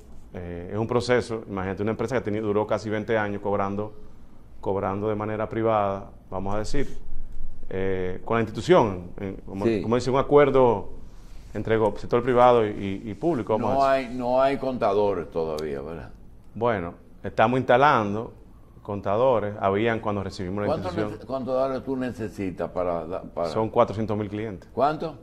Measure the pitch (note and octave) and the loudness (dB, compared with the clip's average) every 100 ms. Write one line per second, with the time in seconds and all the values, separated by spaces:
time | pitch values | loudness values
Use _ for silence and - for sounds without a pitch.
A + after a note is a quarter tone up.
0 | - - - F#2 F2 F2 F2 G#2 A2 A#2+ | -16 -16 -14 -12 -10 -10 -6 -4 0 0
1 | A#2 B2 F#2+ A2+ G#2+ G2 F#2 F#2 G#2 A2 | 2 2 2 -6 -6 -6 -4 -2 -2 -2
2 | A#2 B2 G#2+ G#2 G#2+ G#2 G#2+ G#2+ G#2+ G#2+ | -2 -2 -2 -2 0 0 2 0 -2 -4
3 | G#2 A2 G#2 G2+ G2+ G2 G2 G2+ G#2+ - | 0 0 0 -2 -2 0 0 -2 -6 -10
4 | - - - - - - G#2 G2 G2 G2 | -14 -14 -18 -18 -18 -8 -4 -2 -2 -2
5 | G#2+ G#2 G#2+ G#2+ G#2+ A2 A2 A2 G2+ G2 | -2 -2 -4 -4 -4 0 2 2 2 -2
6 | G2+ - - F#2 F#2+ G#2 G#2+ D3 C3 - | -8 -16 -10 -6 -2 -2 2 4 4 0
7 | - - - - - - - F#2+ F#2+ F#2 | 0 2 2 2 2 2 -2 0 0 0
8 | F2+ F#2+ - A2+ A2 A2 G#2 F3+ A#2 F#2 | -2 -4 -2 0 0 -2 4 4 4 0
9 | F2 - G2 G#2 - F#2+ G#2+ G#2+ A2 A#2+ | -8 -8 -8 -8 -10 -2 0 0 2 0
10 | B2+ C3+ A#2 C#3+ C#3+ C3 B2+ G#2 F2 - | 2 0 4 6 8 6 6 4 -2 -10
11 | - - - - - G#2+ G#2+ A2 G#2+ G2+ | -12 -16 -16 -16 -10 -6 0 2 2 0
12 | G2+ A#2+ B2 B2 B2 A#2+ G#2+ G#2+ G2+ G2 | 0 0 4 6 8 8 4 -2 -4 -6
13 | A2+ F#2+ D#3+ D3 G#2+ A2 A2 C3+ C3+ C3+ | -8 -4 -2 -2 0 0 2 2 4 2
14 | B2 B2+ B2 B2+ C3+ C#3 C3 B2+ A2+ G2+ | 0 -4 0 4 4 2 -2 0 2 4
15 | G#2 F#2 D#2 E2+ D#2+ D2+ D#2 C#2 C#2+ E2 | 2 0 -2 -2 -2 -2 -4 -6 -8 -10
16 | C#2 - - - - - A#2+ G#2 E2+ - | -12 -16 -20 -20 -16 -2 0 0 -4 -10
17 | - - G2+ - A2+ C3 B2 B2 C#3+ C3 | -18 -12 -4 2 4 4 4 6 6 4
18 | G#2 G2+ B2 - - - - - - G2+ | 2 -2 -6 -12 -20 -20 -20 -16 -10 -6
19 | G2+ G#2 C3 A#2 G#2 G#2 G2 G2 A#2 A2+ | 0 2 4 2 0 -2 0 2 2 0
20 | A2+ G2+ F#2+ F#2+ F#2 G2+ G#2 D#3 - G#2+ | -2 -4 -4 -6 -6 -2 -2 -2 -4 -4
21 | G#2 G#2 G#2 C3 B2 C3 C3+ C3 C3 C3+ | -4 -6 -8 -6 -2 0 0 -2 -4 -4
22 | B2+ A2 G#2+ - F#2+ E2+ E2 F#2 F2+ E2+ | -4 -6 -8 -4 -6 -4 -4 -2 -2 -2
23 | D#2+ F2+ - - E2+ A2 A2 A#2 A2+ G#2 | -4 -8 -8 -4 -2 -2 0 2 2 0
24 | G#2+ G#2 G#2 G#2 A2 F2+ - - C#3 D#3 | -4 -4 -4 -6 -8 -10 -10 -2 0 0
25 | E3 C#3+ | -8 -10